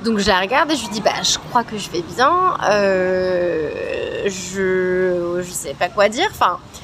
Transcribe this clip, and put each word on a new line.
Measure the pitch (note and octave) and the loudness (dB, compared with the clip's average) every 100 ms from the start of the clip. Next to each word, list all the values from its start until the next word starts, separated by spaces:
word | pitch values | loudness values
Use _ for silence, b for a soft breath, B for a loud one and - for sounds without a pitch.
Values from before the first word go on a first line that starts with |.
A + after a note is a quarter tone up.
Donc, | G#3+ A3 | 0 0
je | G3+ | 2
la | F#3 | 2
regarde | G3 C4 D#4 | 2 2 2
et | D4+ | 0
je | |
lui | A3 | -2
dis, « | G#3+ | -2
Bah, | - B2+ | -2 0
je | F#3 - | -2 -2
crois | - A#3+ | 0 -2
que | A3+ G#3+ | -2 -8
je | - | -6
vais | F3 | -6
bien. | D#3+ F3 C4 F4+ F#4 - - | -6 0 2 4 2 2 2
Euh, | G#3 G3 F#3+ F#3 F#3 F#3 F3+ F3 E3 D3 - - - - A#2 G3+ | 2 4 2 2 0 0 0 0 -2 -4 -4 -4 -4 -4 -4 -4
je, | F#3+ F#3 G3 F#3+ F#3 F#3 F#3 F#3 F3+ F3 F3 | -4 -8 -2 0 2 2 2 2 0 -2 -4
je | F3+ | -4
sais | F3+ D3+ | -8 -8
pas | C#3 F3+ | -2 -2
quoi | G3+ G#3 | 4 2
dire. » | A3+ G4+ | 4 -2
Enfin, | - C4 - - B | 2 0 0 -8 B